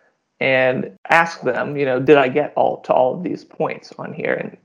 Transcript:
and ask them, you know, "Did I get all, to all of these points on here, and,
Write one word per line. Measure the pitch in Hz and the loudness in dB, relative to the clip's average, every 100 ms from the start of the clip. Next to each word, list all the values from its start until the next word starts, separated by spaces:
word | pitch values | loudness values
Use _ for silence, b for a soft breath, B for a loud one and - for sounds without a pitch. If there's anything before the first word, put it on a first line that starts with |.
| b b _ _ | b b _ _
and | 131 131 131 131 - - - | -2 2 2 0 -6 -12 0
ask | 165 175 - | 2 2 -2
them, | 123 120 135 143 | -4 -4 -4 -2
you | 135 | -2
know, | 127 | 0
"Did | 135 143 | 6 6
I | 131 | 6
get | 147 135 - | 0 -2 0
all, | 127 127 | -2 -2
to | - | 0
all | - 127 170 | 2 2 0
of | |
these | 175 - - | -6 -8 -10
points | - 151 - - - | -8 -6 -6 -14 -14
on | - | -12
here, | - - | -8 -4
and, | - - - | -4 -6 -12